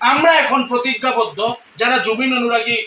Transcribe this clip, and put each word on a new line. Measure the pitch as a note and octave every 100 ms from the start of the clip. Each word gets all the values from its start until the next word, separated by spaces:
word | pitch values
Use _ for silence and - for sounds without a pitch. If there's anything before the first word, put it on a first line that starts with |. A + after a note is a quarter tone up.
আমরা | A#3+ D4 E4
এখন | D#4 - C4 A#3+
প্রতিজ্ঞাবদ্ধ, | A#3+ C4 - C4 A#3 A3 - A3+ - - -
যারা | A#3+ B3+
জুবিন | A3 A3 C4 B3+
অনুরাগী | A#3+ A#3 A#3 A3+